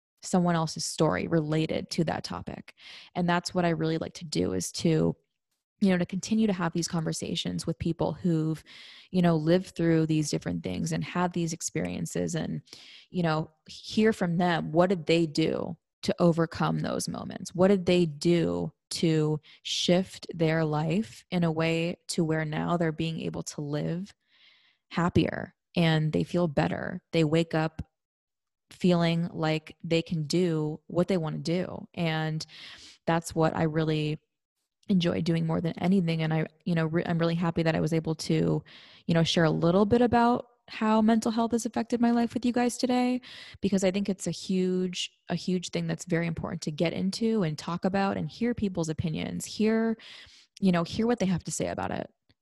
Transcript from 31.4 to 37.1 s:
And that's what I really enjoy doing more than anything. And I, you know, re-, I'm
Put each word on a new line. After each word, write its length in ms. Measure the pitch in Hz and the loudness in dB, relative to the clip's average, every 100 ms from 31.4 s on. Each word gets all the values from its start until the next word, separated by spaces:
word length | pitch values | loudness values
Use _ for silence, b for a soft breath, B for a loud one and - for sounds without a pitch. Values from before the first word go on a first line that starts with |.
| 143 175 - - - - | -2 -2 -2 -8 -12 -4
And 500 | 165 160 156 156 - B B B B B - | -2 -2 -2 -4 -8 B B B B B 0
that's 280 | 165 - 165 | 0 0 0
what 220 | 160 - | 2 2
I 60 | |
really 560 | 165 156 160 156 151 156 _ _ _ _ _ _ - | 0 0 0 0 -2 -4 _ _ _ _ _ _ -2
enjoy 320 | 190 170 185 | 0 2 0
doing 240 | 170 165 165 | 0 0 0
more 140 | 165 | -2
than 100 | 170 - | -2 -2
anything. 440 | 175 196 165 165 | 2 2 2 0
And 120 | 160 160 | 0 0
I, 120 | 156 _ - | -2 _ -4
you 100 | 165 | 0
know, 120 | 160 | 0
re-, 180 | 165 | 0
I'm 120 | - | 0